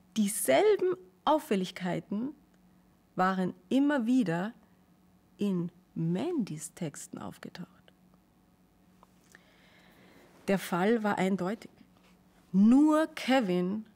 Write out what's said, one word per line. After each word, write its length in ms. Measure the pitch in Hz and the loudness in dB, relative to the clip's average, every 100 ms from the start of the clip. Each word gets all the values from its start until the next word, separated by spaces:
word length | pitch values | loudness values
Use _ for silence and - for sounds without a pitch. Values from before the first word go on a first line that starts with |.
| _ - | _ -2
dieselben 800 | 202 - - 269 415 381 370 359 - _ | -2 -2 2 4 4 2 0 -4 -10 _
Auffälligkeiten 1080 | - 302 - 196 185 - 180 165 - 208 269 - _ _ _ _ _ _ _ | 0 0 2 -2 -2 -6 -6 -6 -6 -8 -8 -10 _ _ _ _ _ _ _
waren 380 | - 185 185 180 - - | -2 0 0 -4 -4 -2
immer 380 | 254 285 294 226 | 0 2 0 2
wieder 480 | 254 185 170 208 - _ _ _ _ _ _ _ - | 0 2 -2 -4 -10 _ _ _ _ _ _ _ -6
in 340 | 208 180 170 _ _ | -2 -2 -4 _ _
Mandys 760 | - 165 180 311 339 185 156 - | -6 -4 -2 -2 -4 -4 -8 -12
Texten 460 | - 160 - - - | -10 -10 -10 -16 -14
aufgetaucht. 500 | 190 - - - - _ _ _ _ _ _ _ _ _ _ _ _ _ _ _ _ - _ _ _ _ - - - - - - - | -14 -14 -18 -16 -18 _ _ _ _ _ _ _ _ _ _ _ _ _ _ _ _ -20 _ _ _ _ -20 -20 -20 -20 -20 -14 -2
Der 100 | 190 | -2
Fall 440 | - 175 196 233 | 0 -2 2 2
war 160 | 214 - | 0 0
eindeutig. 520 | 190 190 180 226 - _ - _ _ _ _ _ _ | 0 0 -4 -6 -12 _ -20 _ _ _ _ _ _
Nur 540 | 185 214 262 302 302 320 | 4 6 8 6 4 0
Kevin 760 | - - 262 196 180 180 214 - | -4 0 2 2 0 0 -4 -8